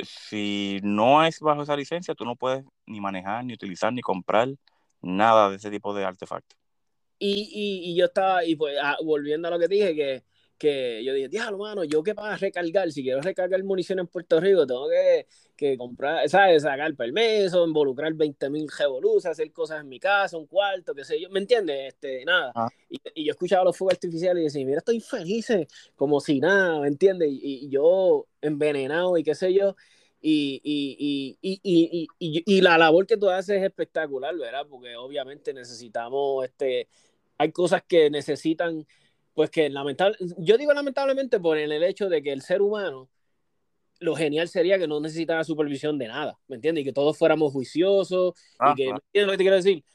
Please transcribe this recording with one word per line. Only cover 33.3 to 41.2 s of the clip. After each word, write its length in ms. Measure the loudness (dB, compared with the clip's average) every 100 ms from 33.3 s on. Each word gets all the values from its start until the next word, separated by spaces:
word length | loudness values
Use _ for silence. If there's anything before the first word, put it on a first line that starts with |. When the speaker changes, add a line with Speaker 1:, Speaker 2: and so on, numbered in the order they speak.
Speaker 2:
haces 280 | 0 -2 -2
es 60 |
espectacular, 720 | -2 -4 -6 -6 -6 -6 -6 -6
¿verdad? 300 | -8 -8 -10
Porque 240 | -14 -16 -14
obviamente 560 | -10 -8 -10 -10 -12
necesitamos, 920 | -12 -12 -18 -10 -8 -6 -2 -2 -2
este, 440 | -4 -4 -2 -2 -6 _ _ _ _ -2
hay 120 | -2
cosas 320 | 0 2 2 4
que 200 | 6 6
necesitan, 800 | 4 -4 -4 -2 -2 -2 -6 -12 _ _ _ _
pues 160 | -2 0
que 180 | 2 0
lamentable-, 500 | 0 -6 0 0 0 -8 -4
yo 180 | 4 4
digo 140 | 4
lamentablemente 680 | 2 2 -2 0 0